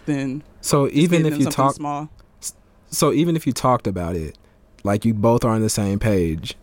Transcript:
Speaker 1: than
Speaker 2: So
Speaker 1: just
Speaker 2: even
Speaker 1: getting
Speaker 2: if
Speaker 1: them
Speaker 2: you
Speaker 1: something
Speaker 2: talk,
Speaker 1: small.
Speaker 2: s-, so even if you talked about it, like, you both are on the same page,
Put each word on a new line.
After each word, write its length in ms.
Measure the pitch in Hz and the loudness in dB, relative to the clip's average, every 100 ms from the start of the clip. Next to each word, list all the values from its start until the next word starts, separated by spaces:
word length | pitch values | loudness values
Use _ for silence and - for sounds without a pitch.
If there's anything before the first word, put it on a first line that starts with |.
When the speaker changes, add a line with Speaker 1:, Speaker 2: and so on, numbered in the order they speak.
| - | -4
Speaker 1:
than 380 | 143 135 139 - - | -4 -4 -8 -12 -12
Speaker 2:
So 240 | - 147 139 | -2 0 2
Speaker 1:
just 100 | 143 | 2
Speaker 2:
even 280 | 170 170 | 2 2
Speaker 1:
getting 20 | 156 | 2
Speaker 2:
if 60 | |
Speaker 1:
them 80 | 143 | 0
Speaker 2:
you 40 | 131 | 0
Speaker 1:
something 180 | 143 | 0
Speaker 2:
talk, 100 | 135 139 | 0 0
Speaker 1:
small. 340 | 147 147 151 - - _ | -6 -8 -10 -16 -20 _
Speaker 2:
s-, 140 | - - _ _ _ | -14 -14 _ _ _
so 200 | - 151 | 0 2
even 220 | 139 170 165 | 2 2 0
if 120 | - | -2
you 60 | |
talked 340 | - 131 120 - | 0 2 0 0
about 280 | 92 85 90 | -4 -4 -4
it, 220 | 76 - _ _ _ - | -6 -12 _ _ _ -8
like, 220 | 98 104 | -2 0
you 100 | 113 | 0
both 300 | 107 113 120 | 2 4 4
are 60 | 117 | 2
on 80 | 110 | 0
the 100 | 107 | 0
same 300 | - 101 101 | 0 -2 0
page, 560 | 117 98 85 80 113 - | 0 2 0 -2 -8 -14